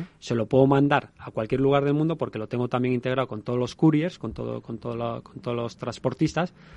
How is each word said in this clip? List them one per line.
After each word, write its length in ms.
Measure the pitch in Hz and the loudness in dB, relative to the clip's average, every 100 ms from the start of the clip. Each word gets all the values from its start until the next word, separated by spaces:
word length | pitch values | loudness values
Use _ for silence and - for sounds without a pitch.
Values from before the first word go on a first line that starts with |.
| 170 _ | -10 _
se 160 | - | -4
lo 100 | 120 | -4
puedo 220 | 110 131 139 | 2 6 6
mandar 460 | 139 143 143 - - | 6 4 2 0 -12
a 140 | - | -12
cualquier 320 | - 110 131 | -8 -2 0
lugar 200 | 135 139 143 | 4 4 2
del 80 | |
mundo 220 | 147 160 160 | 0 0 -2
porque 220 | 117 113 | -4 -6
lo 80 | 107 | -6
tengo 220 | 123 123 | -4 -2
también 240 | 123 127 | 0 0
integrado 340 | 123 127 131 127 | 0 0 -2 -2
con 140 | 107 | -6
todos 180 | - 123 | -4 -4
los 160 | 120 | -4
couriers, 440 | - 160 147 170 - | 2 2 4 0 -6
con 160 | 110 | -10
todo, 260 | - 117 117 | -8 -8 -8
con 160 | - 117 | -10 -10
todo 200 | 123 117 | -8 -6
lo, 260 | 117 117 | -6 -6
con 180 | - 123 | -12 -12
todos 160 | - 120 | -8 -6
los 220 | 117 - | -6 -8
transportistas, 720 | 123 117 131 120 156 - 175 - - | -10 -4 -4 -2 -2 -2 -6 -8 -20